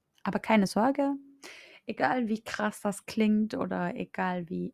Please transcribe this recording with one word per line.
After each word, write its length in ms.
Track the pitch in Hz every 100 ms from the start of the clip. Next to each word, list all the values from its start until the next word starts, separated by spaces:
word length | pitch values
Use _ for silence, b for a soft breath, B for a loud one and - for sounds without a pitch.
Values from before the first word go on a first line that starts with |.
| _ _
Aber 160 | 202 196
keine 280 | - 220 190
Sorge, 480 | - 240 277 277 277 - - B B B B -
egal 400 | 220 - 254 226
wie 160 | 214
krass 380 | - - 208 -
das 240 | 208 196 -
klingt 480 | - 214 214 214
oder 420 | - 185 185 175 -
egal 540 | 180 - 185 180 170
wie 240 | 180 180